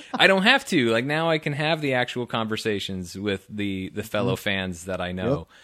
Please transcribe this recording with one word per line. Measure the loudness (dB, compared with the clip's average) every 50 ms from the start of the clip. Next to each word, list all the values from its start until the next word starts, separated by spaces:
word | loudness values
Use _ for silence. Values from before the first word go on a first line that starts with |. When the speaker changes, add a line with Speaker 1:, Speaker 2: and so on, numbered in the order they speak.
| -4 -4 2
Speaker 1:
I | 4 6 6
don't | 6 6 6
have | 6 4 4 2 2
to. | 2 4 4 4
Like, | 4 2 2
now | 0 0 0 2 2
I | 0 0
can | 0 -2
have | -2 -2 0 0 0 0
the | 0 2 2
actual | 2 0 0 -2 -4 -4
conversations | -2 -2 -2 -2 -2 -2 -2 0 0 -2 -2 -2 -4 -6 -6 -8 -8 -8 -4
with | -2 -2 -2 -2 -4 -8
the, | -6 -4 -4 -2 -2 -4 -6 -6
the | -6 -8 -6
fellow | -4 -2 -2 0 0 0
Speaker 2:
Mm-hmm. | -2 -2
Speaker 1:
fans | -2 -2 -2 -2 -4 -6 -8 -6
that | -6 -4 -4
I | -4 -4
know, | -4 -2 -2 -2 -2 -2 -4 -8 -18 -20